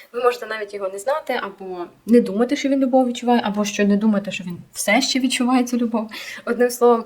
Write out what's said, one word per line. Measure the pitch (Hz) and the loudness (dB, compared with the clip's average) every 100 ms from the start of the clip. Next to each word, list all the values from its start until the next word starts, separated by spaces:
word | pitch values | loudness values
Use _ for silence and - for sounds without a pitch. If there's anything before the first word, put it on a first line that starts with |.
| - | -14
Ви | 240 | -2
можете | 247 240 214 | 0 0 -4
навіть | 220 202 | -8 -8
його | 202 190 | -8 -8
не | 196 | -6
знати, | 262 311 - 247 | -2 -2 -2 -6
або | 196 - 190 180 170 - - | -6 -10 -12 -10 -12 -10 4
не | 240 | 4
думати, | 196 196 247 285 | 4 0 -2 -2
що | 269 | 0
він | 269 | 0
любов | 262 262 247 | 2 2 2
відчуває, | 240 240 240 | -2 0 2
або | 208 208 | 0 -2
що | 208 - | -2 0
не | 202 202 | 2 2
думати, | 220 202 196 | 2 0 -2
що | - | -8
він | 180 175 - | -8 -12 -12
все | - - 226 | -6 0 2
ще | - 262 | 2 0
відчуває | 254 - 240 254 | 0 0 2 2
цю | 247 240 | 2 0
любов. | 233 233 220 - - - | 0 -2 -4 -10 -14 -8
Одним | - 233 247 | -4 0 0
словом, | - 240 233 | 4 4 4